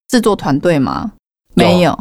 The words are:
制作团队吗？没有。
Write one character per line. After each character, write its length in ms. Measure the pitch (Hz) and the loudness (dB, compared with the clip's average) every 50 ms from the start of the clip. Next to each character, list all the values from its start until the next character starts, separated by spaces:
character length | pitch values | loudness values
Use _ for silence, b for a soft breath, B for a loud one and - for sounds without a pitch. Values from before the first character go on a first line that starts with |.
| _ | _
制 140 | - - 233 | -2 -2 0
作 140 | 233 214 190 | 0 0 -2
团 240 | - - 151 135 143 | -2 -2 -4 -2 0
队 180 | - 175 160 139 | 0 0 0 0
吗？ 320 | 127 73 65 - - 214 - _ _ _ _ _ _ _ - | 0 -2 -4 -6 -8 -10 -12 _ _ _ _ _ _ _ 0
没 260 | 170 180 180 180 180 | 0 2 2 2 2
有。 100 | 170 135 - - | 2 0 -2 -4